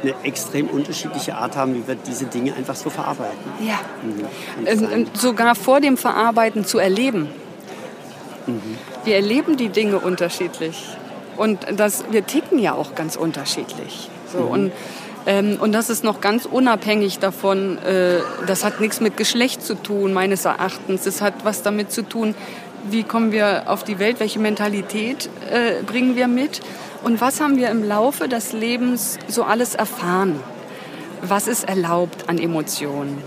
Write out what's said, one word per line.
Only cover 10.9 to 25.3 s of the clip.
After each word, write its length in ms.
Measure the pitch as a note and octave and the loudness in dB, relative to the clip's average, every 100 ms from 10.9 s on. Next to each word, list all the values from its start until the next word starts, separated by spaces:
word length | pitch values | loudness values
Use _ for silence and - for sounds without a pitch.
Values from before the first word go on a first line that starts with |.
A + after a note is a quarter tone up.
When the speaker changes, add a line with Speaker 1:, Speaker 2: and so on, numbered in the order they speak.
| - - - - - | -14 -14 -14 -14 -2
Speaker 2:
Und 220 | G#3+ G#3 - G3+ | 0 0 -2 2
das, 280 | G#3 - - | 2 2 0
wir 160 | G#3+ F#3 | 0 2
ticken 320 | C#4+ - D#4 | -2 2 4
ja 160 | F#3 | 4
auch 200 | C3 D3+ | 0 -4
ganz 220 | - D#3+ - | -4 -6 -2
unterschiedlich. 920 | E3 C#3+ C#3 - - - - - - - - | -2 -2 -4 -4 -6 -8 -10 -12 -14 -14 -8
So, 60 | F3 | -2
Speaker 1:
Mhm. 80 | - | 0
Speaker 2:
und, 220 | G3 G3 - - - - - - | 2 2 -2 -10 -12 -12 -6 2
ähm, 300 | G3 G#3 G3+ | 4 4 2
und 120 | G#3+ | 4
das 180 | G#3+ A3+ | 2 2
ist 140 | A3+ | 0
noch 160 | G#3+ G#3 | 0 2
ganz 240 | G3 A3+ - | 2 2 2
unabhängig 720 | A#3+ C4 A3 G#3+ G#3+ G3+ F3+ | 4 4 4 2 2 2 2
davon, 600 | F#3+ F#3 G3 F#3+ G3 F3 | -2 2 2 2 0 -2
äh, 420 | F3+ F#3 F3+ F3 - - F3+ | 0 4 4 4 0 -4 -2
das 180 | F#3 | 0
hat 160 | G#3 G#3 | 0 0
nichts 200 | G#3+ - | -2 2
mit 160 | A3 G3 | 0 2
Geschlecht 460 | A3 A#3 B3+ - | 0 2 0 0
zu 120 | - | -6
tun, 380 | G3 - G3+ G3 | -6 -2 0 2
meines 320 | F#3+ G3 F#3+ | 2 2 2
Erachtens. 640 | F3+ - F#3 - - F#3+ G3 | 0 0 -2 -4 -2 -2 0
Es 140 | G3 | 0
hat 120 | G#3 G3 | -2 0
was 180 | G#3+ G#3 | -2 0
damit 280 | G#3 G#3 G3+ | 0 0 -2
zu 120 | - | -4
tun, 320 | G3+ A#3 A3 G#3 - - - - G3+ | -4 0 0 -2 -10 -12 -14 -12 -2
wie 120 | A3 | -2
kommen 300 | A3 A#3 A3+ | 0 2 2
wir 320 | G#3+ G#3 F3+ - | 4 4 2 0
auf 160 | G3 | -2
die 160 | - G3 | -2 0
Welt, 220 | G#3 A#3+ | 0 2
welche 180 | G#3+ G#3+ | -2 2
Mentalität, 880 | G#3+ G#3 G#3 G3+ F#3 G#3+ A3 C#4 - | 0 2 0 0 -2 -2 -2 -4 -8